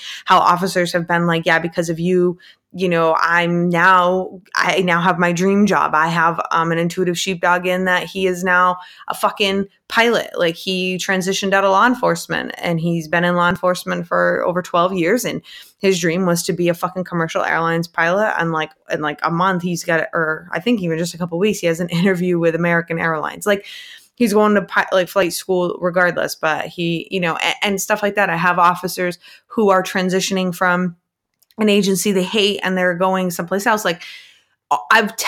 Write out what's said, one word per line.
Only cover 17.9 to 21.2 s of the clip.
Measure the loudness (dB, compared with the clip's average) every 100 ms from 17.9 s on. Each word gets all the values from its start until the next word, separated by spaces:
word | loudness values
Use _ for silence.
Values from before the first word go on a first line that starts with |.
| -2 0 2 0 -2
And, | -2
like, | -2 -4 _ -8
in, | -4
like, | -4 -4
a | -4
month, | 0 0 0
he's | -4 -6
got, | -2 -2 -2
or | -2 -2 -4 -6
I | -4
think | -2 -2
even | 0 -2
just | -4
a |
couple | -6